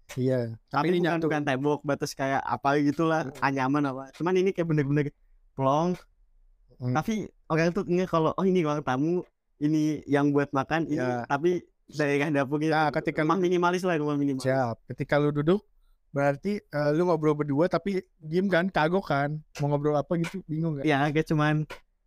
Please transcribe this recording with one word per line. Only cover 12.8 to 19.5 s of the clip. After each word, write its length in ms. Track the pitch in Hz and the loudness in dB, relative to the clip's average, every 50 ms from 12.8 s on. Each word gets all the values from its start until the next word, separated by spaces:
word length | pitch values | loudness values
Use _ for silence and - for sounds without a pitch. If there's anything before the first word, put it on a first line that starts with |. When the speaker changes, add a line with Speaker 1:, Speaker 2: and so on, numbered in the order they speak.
| 156 147 | 2 0
Speaker 1:
ketika 300 | 123 160 156 165 143 160 | 0 -2 -2 -4 -2 -2
Speaker 2:
Rumah 140 | 156 156 165 | 0 0 2
Speaker 1:
lu 80 | 196 175 | 2 2
Speaker 2:
minimalis 380 | 175 180 175 175 175 180 185 180 | 0 2 2 2 2 0 0 0
lah, 140 | 185 170 | 0 0
rumah 160 | 151 147 147 147 | 0 0 -2 -2
minimalis. 300 | 143 143 143 135 131 - | 0 0 -2 -2 -2 0
Speaker 1:
Siap. 320 | 131 131 135 127 117 113 - _ | 0 0 0 0 -2 -4 -8 _
Ketika 300 | - 123 - 143 - 147 143 | -14 -10 -8 -4 0 0 2
lu 100 | 147 147 | 2 2
duduk, 300 | 147 147 147 156 185 220 - _ _ _ _ _ _ _ _ _ | 0 0 2 2 2 2 0 _ _ _ _ _ _ _ _ _
berarti, 460 | - 139 143 143 139 139 - 196 208 - | -4 0 0 0 0 0 -2 -4 -4 -4
eh, 320 | - _ - 147 147 147 | -6 _ -6 -2 0 0
lu 140 | 151 160 180 | 2 2 2
ngobrol 280 | 180 165 156 151 156 151 | 2 2 2 2 2 2
berdua 300 | 147 147 147 139 143 170 | 2 0 -2 0 2 2
tapi 340 | 185 - 165 - 202 196 185 - _ _ | 2 0 -2 -2 -2 -4 -4 -4 _ _
diem 280 | _ 156 156 156 180 196 | _ -10 -4 -2 0 0
kan, 180 | 202 180 165 175 | 2 2 2 0
kagok 380 | 190 - 160 151 160 175 196 190 | 0 0 0 0 2 0 0 0
kan? 320 | - 147 139 143 147 151 156 - _ | 0 0 0 0 -2 -4 -6 -10 _